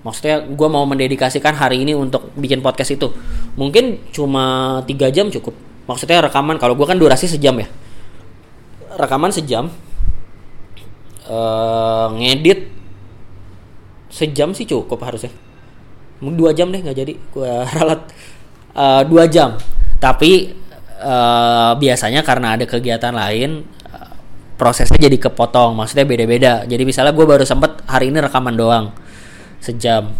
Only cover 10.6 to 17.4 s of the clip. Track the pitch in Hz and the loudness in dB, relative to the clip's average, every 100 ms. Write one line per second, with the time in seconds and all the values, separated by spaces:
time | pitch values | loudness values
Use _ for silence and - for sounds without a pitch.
10.6 | - - - - - - - 113 113 110 | -16 -16 -18 -18 -20 -18 -8 -4 -4 -2
11.6 | 113 113 113 113 113 110 123 135 160 190 | -2 -2 -2 0 -2 -2 -2 0 0 0
12.6 | - - - - - - - - - - | -4 -14 -16 -18 -20 -20 -20 -18 -20 -20
13.6 | - - - - - - 151 139 151 190 | -20 -20 -20 -20 -20 -6 -4 -2 -4 -4
14.6 | 220 131 - 117 123 113 123 - - - | -6 -6 -4 -8 -8 -10 -12 -16 -20 -20
15.6 | - - - - - - 135 165 165 156 | -20 -20 -20 -20 -20 -14 -8 0 0 2
16.6 | 180 190 160 131 135 - - 139 | -2 -4 -8 -8 -8 -10 -12 -8